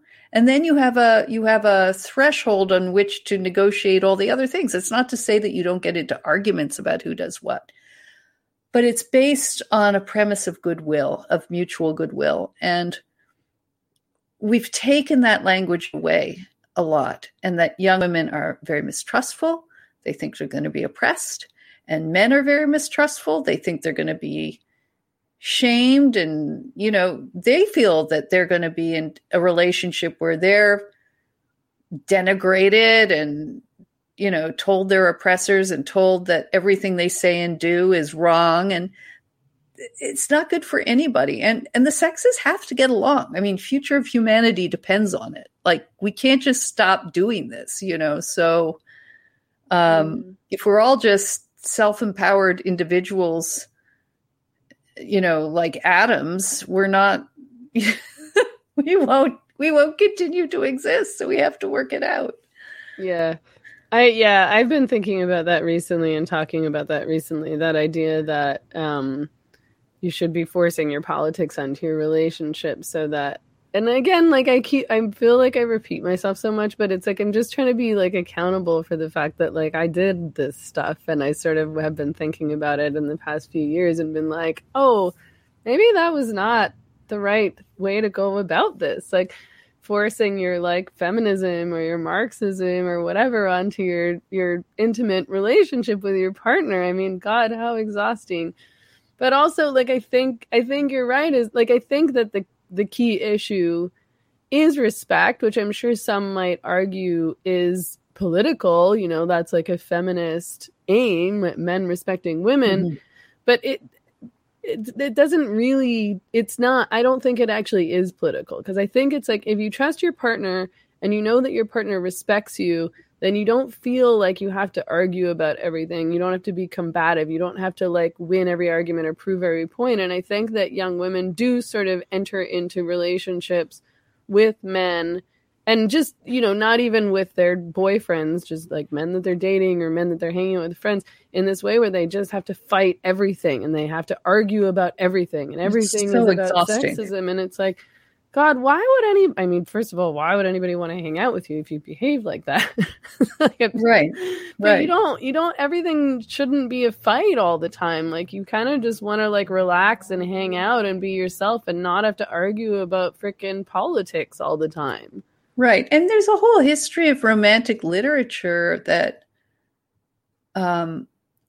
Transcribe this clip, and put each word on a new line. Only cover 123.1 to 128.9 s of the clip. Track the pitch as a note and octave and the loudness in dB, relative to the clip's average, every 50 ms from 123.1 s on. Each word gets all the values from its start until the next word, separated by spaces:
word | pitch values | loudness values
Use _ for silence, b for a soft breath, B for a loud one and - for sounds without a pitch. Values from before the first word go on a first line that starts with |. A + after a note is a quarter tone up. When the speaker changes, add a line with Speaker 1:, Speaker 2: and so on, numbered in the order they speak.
| b - | b -4
Speaker 2:
then | - F#3+ G3+ | -2 0 0
you | G#3 G#3 | 0 0
don't | G#3 A#3 B3+ C4 B3 - | 2 0 0 0 -4 -8
feel | - - B3 B3 B3+ B3+ A#3+ A#3 | -8 -6 -2 0 2 4 4 4
like | G#3+ G3 F#3 F#3 - | 4 2 0 0 -2
you | G3 G3 | -6 -6
have | F#3+ G3 G3+ F#3 - | -4 -4 -4 -4 -6
to | F3 - - | -8 -6 -2
argue | - E3+ F#3 F#3 F3 F#3 F3+ F3 | 0 0 0 0 0 -2 -2 -2
about | E3+ E3 D#3+ D3+ D3 | -2 -2 -2 -2 -2
everything. | - - F3 D#3+ D#3+ D#3+ D#3+ F3 E3 E3 D#3+ | -4 -6 -6 -4 -6 -6 -6 -6 -4 -4 -2
You | E3+ E3+ | -2 -2
don't | F3+ F#3 F#3 | -2 -2 -4
have | F#3 - | -4 -6
to | G#3+ | -6
be | F3+ F3 F#3 | -6 -6 -8
combative. | F3 - - F3 E3 D#3+ F3 E3 E3 E3+ E3 D#3 D#3 | -8 -6 -8 -6 -4 -2 0 0 2 2 0 -2 -2
You | D#3+ E3 | -4 -4
don't | F3 F3+ - | -4 -4 -6
have | F3 F#3+ F#3+ F3+ | -6 -6 -6 -4
to, | - F#3+ | -4 -4
like, | F3+ E3+ F3 E3+ E3+ - | -2 0 0 0 -2 -4
win | - F3 E3 F#3+ F#3+ F#3 F3+ | -6 -6 -2 0 0 0 0
every | F3 E3+ F3+ E3+ | -2 -2 -2 0
argument | E3 E3+ E3+ E3+ | 0 -2 -2 -2